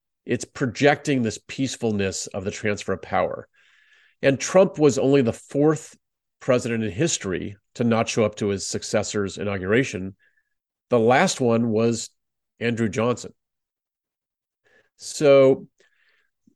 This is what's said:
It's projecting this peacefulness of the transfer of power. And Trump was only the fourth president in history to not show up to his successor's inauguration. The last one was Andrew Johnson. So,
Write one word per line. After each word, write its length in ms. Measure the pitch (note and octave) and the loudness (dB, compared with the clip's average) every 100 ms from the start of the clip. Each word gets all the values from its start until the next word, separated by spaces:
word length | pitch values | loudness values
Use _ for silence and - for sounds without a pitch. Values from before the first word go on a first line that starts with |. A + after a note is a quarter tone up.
| _ _ | _ _
It's 200 | - A#2+ | -6 -6
projecting 800 | - - C3+ G2 C#3+ D3 - C3+ | -6 -6 -6 2 2 2 0 -2
this 160 | A2+ - _ | -2 -4 _
peacefulness 800 | - C3 - A#2 G#2 F#2+ - - | -6 -6 -4 -4 -2 -4 -4 -8
of 160 | G2+ | -8
the 60 | F#2+ | -8
transfer 440 | - G#2+ G#2 - | -6 -4 -4 -6
of 80 | F#2+ | -8
power. 460 | - F#2 - - - _ _ _ _ _ _ _ | -2 -2 -2 -4 -14 _ _ _ _ _ _ _
And 140 | C#3 C3+ | 0 0
Trump 400 | - F#3 F#3+ D3+ | 2 4 4 4
was 200 | D3+ A#2+ | 2 4
only 220 | B2+ C#3+ | 2 2
the 120 | A#2 | 2
fourth 640 | - - C#3 D3+ D3+ - - _ _ _ _ | -2 -6 0 2 2 -6 -20 _ _ _ _
president 460 | - B2+ A2+ A2+ | 0 0 0 -4
in 80 | G#2+ | -4
history 640 | F2+ E3 - G2 E2 F2 G2+ _ | -2 -2 -2 -4 -6 -6 -12 _
to 80 | - | -2
not 260 | A#2+ A2+ A#2 | 0 2 0
show 160 | - | 2
up 120 | G#2+ - | 0 0
to 120 | G#2 | -4
his 200 | G2 - | -2 -6
successor's 680 | G#2 - G#2+ G2 G#2 G2 E2 | -8 -4 -4 -2 -4 -4 -6
inauguration. 760 | G2+ G2 F#2 A#2 C3+ F#2+ F#2+ - _ _ _ _ _ _ - | -6 -6 0 2 2 -4 -10 -14 _ _ _ _ _ _ -2
The 80 | A#2+ | 2
last 400 | A2+ C3 F#3 - | 4 4 2 0
one 300 | B2 A2+ A#2 | 0 0 0
was 400 | G#2+ A#2 A2+ - _ _ _ _ _ | 0 0 -2 -8 _ _ _ _ _
Andrew 280 | A#2 A#2 A2+ | -6 -2 -2
Johnson. 460 | G2 A#2 A2+ - _ _ _ _ _ _ _ _ _ _ _ _ _ _ _ _ | 0 -2 -2 -8 _ _ _ _ _ _ _ _ _ _ _ _ _ _ _ _
So, 720 | _ - - C#3+ C#3 C3+ C3+ - _ _ _ _ _ _ _ _ | _ -14 0 6 8 6 4 -2 _ _ _ _ _ _ _ _